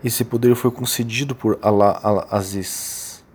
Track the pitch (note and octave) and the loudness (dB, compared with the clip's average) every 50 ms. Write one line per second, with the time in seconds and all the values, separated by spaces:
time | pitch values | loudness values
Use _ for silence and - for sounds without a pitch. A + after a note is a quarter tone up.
0 | - B2 - - B2+ - A#2+ A2+ A#2+ B2 B2 A#2 - B2 A#2+ - B2+ - - - | -4 -4 -2 -2 -2 -2 0 4 4 4 4 6 2 -2 0 0 -6 -6 -4 -4
1 | A#2+ A#2 A2+ B2 C#3+ C#3 B2+ - - A2 G#2 - - G#2 G#2 G2+ G2+ G2+ - - | -4 -4 -4 -4 -4 -6 -6 -2 0 0 0 2 2 2 4 6 6 4 4 2
2 | - G#2 G#2 F#2+ - - G#2+ G2+ F#2+ F#2+ G2 G2 F#2 - - - - - - - | 0 0 0 0 -2 -2 -2 -2 -2 -2 -6 -8 -8 -8 -8 -10 -10 -10 -10 -12
3 | - - - - _ _ _ | -12 -14 -16 -20 _ _ _